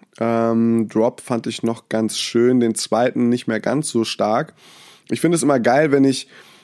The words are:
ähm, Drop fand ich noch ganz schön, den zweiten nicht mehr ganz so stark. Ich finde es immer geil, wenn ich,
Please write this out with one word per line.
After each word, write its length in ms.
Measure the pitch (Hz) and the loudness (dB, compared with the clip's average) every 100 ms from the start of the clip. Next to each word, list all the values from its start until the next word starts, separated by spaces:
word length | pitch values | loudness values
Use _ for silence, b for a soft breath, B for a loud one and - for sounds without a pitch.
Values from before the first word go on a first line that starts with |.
| _ - | _ -6
ähm, 680 | 113 117 113 113 117 113 107 | -2 0 0 0 2 0 0
Drop 340 | 107 117 - | 0 0 -2
fand 240 | - 117 131 | -6 -6 -4
ich 160 | 117 | -4
noch 260 | 113 117 - | -4 -6 -6
ganz 300 | 110 110 - | -2 -2 -4
schön, 420 | - 117 123 127 | -2 2 2 4
den 140 | 117 | 2
zweiten 560 | 110 - 113 127 123 120 | -2 -2 0 0 0 0
nicht 160 | 123 - | -2 -2
mehr 140 | 110 | -4
ganz 280 | - 135 156 | -2 -2 -2
so 160 | 117 | -2
stark. 480 | 110 - 104 113 156 - B B B B B | -2 -2 0 0 -4 -10 B B B B B
Ich 140 | - | -2
finde 140 | - 170 | 0 0
es 60 | |
immer 160 | 143 135 | 2 2
geil, 320 | 113 135 156 | 4 4 4
wenn 140 | 139 | 4
ich, 240 | 135 131 - B B B | 2 0 -6 B B B